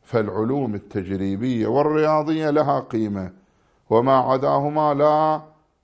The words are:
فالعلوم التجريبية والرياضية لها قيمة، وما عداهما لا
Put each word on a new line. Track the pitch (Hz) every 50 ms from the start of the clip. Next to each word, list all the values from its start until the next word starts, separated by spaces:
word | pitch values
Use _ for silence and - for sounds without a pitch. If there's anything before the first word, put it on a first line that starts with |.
| _
فالعلوم | - 123 113 107 101 92 104 110 120 135 143 131 113 104
التجريبية | 101 - - - 104 90 92 98 92 98 98 98 98 123 131 123 113 107
والرياضية | 107 120 135 151 151 156 156 156 156 156 156 147 156 156 160 156 151
لها | 147 151 143 143 139 131
قيمة، | - - 120 113 110 104 101 98 92 90 - - _ _ _ _ _ _ _ _ _ -
وما | 110 120 123 135 135
عداهما | 131 123 127 131 131 139 143 143 139 143 147 151 156 151 151 143
لا | 139 147 151 151 151 156 156 156 151 156 - _ _ _ _ _ _